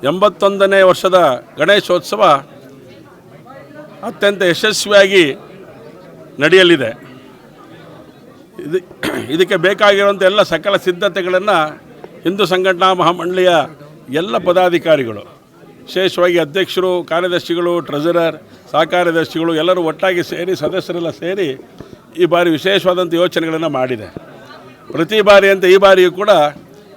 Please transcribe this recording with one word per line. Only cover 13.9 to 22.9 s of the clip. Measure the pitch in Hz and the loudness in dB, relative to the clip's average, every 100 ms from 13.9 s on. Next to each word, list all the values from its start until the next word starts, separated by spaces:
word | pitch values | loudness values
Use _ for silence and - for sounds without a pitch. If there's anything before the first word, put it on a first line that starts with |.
| - - 135 | -20 -8 -6
ಎಲ್ಲ | 185 226 180 | -4 -4 0
ಪದಾಧಿಕಾರಿಗಳು, | 180 180 170 160 151 120 104 - - _ _ - - | 2 2 0 2 0 0 -8 -14 -20 _ _ -20 -20
ವಿಶೇಷವಾಗಿ | - - 185 - 180 175 156 | -10 -4 -2 0 0 2 -2
ಅಧ್ಯಕ್ಷರು, | 170 180 - 185 180 156 | -4 -4 -2 -2 -2 -4
ಕಾರ್ಯದರ್ಶಿಗಳು, | 165 180 175 - 170 175 175 131 | -4 -2 -4 -4 -4 -2 -4 -4
ಟ್ರೆಜರರ್, | 143 156 170 165 151 - - - | -4 -2 0 -2 -4 -16 -20 -6
ಸಹಕಾರ್ಯದರ್ಶಿಗಳು | 147 160 175 175 165 156 160 165 165 | -2 0 0 0 0 -4 -4 -4 -2
ಎಲ್ಲರೂ | 165 180 160 | 0 0 -2
ಒಟ್ಟಾಗಿ | 160 190 180 160 | -2 -2 -2 -4
ಸೇರಿ, | 156 175 185 | -6 -6 -4
ಸದಸ್ಯರೆಲ್ಲ | 151 180 165 175 165 - | -4 -6 -6 -8 -8 -8
ಸೇರಿ | 165 196 170 131 - - - - - - | -8 -6 -6 -6 -14 -20 -20 -20 -20 -2
ಈ | 175 | 2
ಬಾರಿ | 175 175 156 | 2 2 0
ವಿಶೇಷವಾದಂಥ | 185 196 170 | 0 0 0